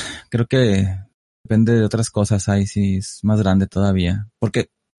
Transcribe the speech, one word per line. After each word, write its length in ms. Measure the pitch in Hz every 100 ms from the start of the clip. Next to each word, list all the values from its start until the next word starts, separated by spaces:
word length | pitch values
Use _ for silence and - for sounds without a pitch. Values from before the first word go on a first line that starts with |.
| - - -
Creo 180 | 120 120
que 380 | 131 120 98 98 95 - _ _ _ -
depende 280 | 110 113 117
de 100 | 107
otras 240 | 110 113
cosas. 400 | 107 101 101 -
Ahí 180 | 101 98
sí 300 | 101 98 95
es 220 | 104 -
más 160 | 104 107
grande 280 | 98 95 98
todavía. 600 | 95 101 95 87 101 104 -
Porque 300 | 113 123 - _ _